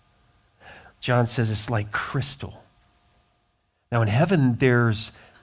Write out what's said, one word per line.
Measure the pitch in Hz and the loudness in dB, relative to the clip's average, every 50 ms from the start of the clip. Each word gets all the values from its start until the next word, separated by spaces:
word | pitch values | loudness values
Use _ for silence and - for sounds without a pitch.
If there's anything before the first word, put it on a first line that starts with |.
| _ _ _ _ _ _ _ _ _ _ _ _ - - - - - - _ _ | _ _ _ _ _ _ _ _ _ _ _ _ -20 -20 -20 -20 -20 -20 _ _
John | - - 123 120 120 | -4 0 2 2 2
says | 113 - - 117 110 | 0 0 -2 -2 -2
it's | 110 104 - - | -2 -4 -4 -4
like | 120 107 104 107 | -4 -4 -4 -6
crystal. | - - - - - 139 - - - - - - - - - _ _ _ _ _ _ _ _ _ _ _ _ _ _ _ _ _ _ _ _ _ _ _ _ - 120 | -6 -8 -6 -6 -6 -6 -6 -6 -8 -10 -12 -14 -16 -18 -20 _ _ _ _ _ _ _ _ _ _ _ _ _ _ _ _ _ _ _ _ _ _ _ _ -4 -2
Now | 120 113 | 0 0
in | 104 | 2
heaven, | 101 123 170 175 196 165 135 127 117 | 2 2 2 2 2 2 2 2 2
there's | 113 139 127 123 120 120 117 107 107 - - - - - - _ _ | 2 2 4 4 4 4 2 0 -2 -4 -10 -14 -20 -20 -20 _ _